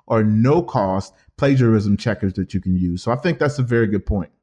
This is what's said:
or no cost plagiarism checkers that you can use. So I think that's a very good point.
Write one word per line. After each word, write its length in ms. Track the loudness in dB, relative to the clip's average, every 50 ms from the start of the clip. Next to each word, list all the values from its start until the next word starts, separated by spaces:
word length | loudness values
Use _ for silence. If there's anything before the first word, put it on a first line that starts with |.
| _
or 160 | -2 0 2 2
no 400 | 2 2 2 4 4 2 2 0
cost 520 | -2 -2 -2 -2 0 -2 -4 -4 -8 -14 _ _ _ _ -2
plagiarism 580 | 0 2 2 4 4 4 4 2 2 2 0
checkers 380 | 0 0 -4 -4 -2 -4 -4 -4
that 180 | -4 -6 -4 -6
you 80 | -4
can 160 | -2 0 0
use. 260 | 0 0 -2 -4 -4 -4
So 80 | -4
I 60 | -4
think 220 | -2 -2 -2 -2 0
that's 200 | -2 -2 -2 -2
a 40 | -2
very 240 | 0 2 2 2
good 180 | 0 0 -2 -2
point. 260 | -2 -4 -4 -4 -6 _ _